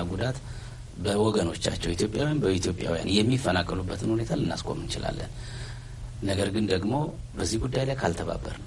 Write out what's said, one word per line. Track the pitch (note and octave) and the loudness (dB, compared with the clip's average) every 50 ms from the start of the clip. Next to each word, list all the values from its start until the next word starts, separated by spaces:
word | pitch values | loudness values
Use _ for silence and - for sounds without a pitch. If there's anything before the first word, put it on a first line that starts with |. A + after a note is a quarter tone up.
| F2 | 0
ጉዳት | F2 G2 F#2 A2 B2+ C3 - - - - - - - - - - - - | 0 -2 0 0 0 -2 -4 -6 -8 -10 -8 -10 -10 -12 -12 -12 -12 -10
በወገኖቻቸው | - F2 G#2 G2+ G#2 G#2+ A2 - G#2 F2+ E2+ E2 - - - F#2 F2+ - E2+ | -4 0 0 4 4 4 4 6 4 2 2 0 0 0 0 0 0 0 0
ኢትዮጵያውያን | F2 F2+ G#2+ G#2+ - - C#3 D3 D3+ D3+ | 2 2 2 0 2 2 2 2 2 2
በኢትዮጵያውያን | - F#2 F#2+ F#2 F2+ F2+ F2 F2+ - - E2+ E2 D#2+ E2 | 4 4 4 4 2 0 0 0 0 0 0 0 2 2
የሚፈናቀሉበትን | F#2+ G#2 G#2+ A#2+ C3 B2 - - F2+ F2+ F2 F2+ F2 F#2 F#2 F#2 G2 G2 - A2 | 4 4 6 6 4 4 4 2 2 2 2 2 0 -2 -2 -2 -4 -2 0 2
ሁኔታ | A2 A2+ A#2 - - | 2 2 2 0 0
ልናስቆም | C#3+ - E2+ E2 E2 - - - - | 0 2 0 0 -2 -4 -4 -4 -4
እንችላለን። | - - - - - - - - - - - - - - - - - - - - - - - - - - - - - | -4 -4 -4 -2 -2 -2 -2 -2 -4 -6 -6 -8 -8 -8 -8 -8 -8 -8 -10 -10 -10 -12 -10 -10 -10 -10 -8 -4 -2
ነገር | G2 G2 G2 G2+ G2+ | 0 2 2 2 2
ግን | F#2+ A2 G#2+ | 2 0 2
ደግሞ | G2 F#2 F#2 F#2+ G#2 B2 C#3+ D3+ E3 - - - - - | 2 2 2 2 2 2 2 0 -2 -4 -8 -10 -10 -4
በዚህ | - F#2+ F2+ A2 A2+ | -4 -2 0 0 0
ጉዳይ | G#2+ B2+ B2 C3+ C3+ | 0 0 0 0 0
ላይ | C3+ C3+ | 0 0
ካልተባበርን፣ | - - F2 E2+ E2+ E2+ E2 E2 E2 - - - - - | 0 0 0 0 0 -2 -2 -4 -4 -4 -6 -8 -8 -10